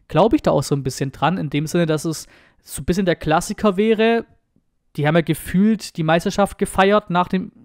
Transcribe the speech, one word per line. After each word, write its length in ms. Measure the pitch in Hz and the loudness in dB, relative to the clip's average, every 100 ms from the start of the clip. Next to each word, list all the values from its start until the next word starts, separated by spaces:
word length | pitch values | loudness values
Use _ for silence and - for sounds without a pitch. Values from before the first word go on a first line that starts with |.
| - | -2
glaube 280 | 156 208 311 | 2 4 2
ich 80 | |
da 80 | - | 2
auch 100 | 151 | 0
so 140 | - 143 | 0 -2
ein 80 | |
bisschen 280 | 131 - 139 | -2 -6 -6
dran, 280 | - 151 190 | -2 -2 -2
in 100 | 151 | -4
dem 160 | 147 151 | -4 -2
Sinne, 220 | 175 160 | 0 0
dass 180 | 156 165 | -2 -4
es 220 | 151 - - _ _ | -8 -12 -20 _ _
so 220 | - - | -16 -8
ein 20 | 147 | -4
bisschen 220 | 180 185 | 0 0
der 80 | 160 | -2
Klassiker 600 | - 226 - 202 214 185 | 0 0 0 0 0 2
wäre. 500 | 220 214 226 233 - _ _ _ _ _ _ - | 2 2 2 0 -4 _ _ _ _ _ _ -2
Die 120 | 147 | 2
haben 80 | 170 | 2
ja 60 | |
gefühlt 760 | 160 151 - 180 208 220 - - | 0 -4 -2 2 2 0 -6 -6
die 60 | |
Meisterschaft 560 | 156 170 196 - 196 - | 0 0 0 0 -2 -2
gefeiert 500 | 196 - 196 208 208 | -2 2 4 2 2
nach 180 | 175 175 | -2 0
dem 240 | 185 180 - | -4 -6 -14